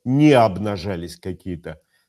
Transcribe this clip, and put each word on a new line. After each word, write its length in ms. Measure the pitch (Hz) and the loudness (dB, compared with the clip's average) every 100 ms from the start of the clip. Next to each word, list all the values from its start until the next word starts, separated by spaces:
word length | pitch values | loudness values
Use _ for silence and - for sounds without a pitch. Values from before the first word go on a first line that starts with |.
| 120 | -4
не 260 | 135 151 | 2 6
обнажались 880 | 131 113 92 104 101 90 90 85 - | 6 4 0 -6 -6 -8 -8 -10 -12
какие-то 640 | 95 87 95 87 82 80 _ _ | -12 -12 -10 -12 -12 -20 _ _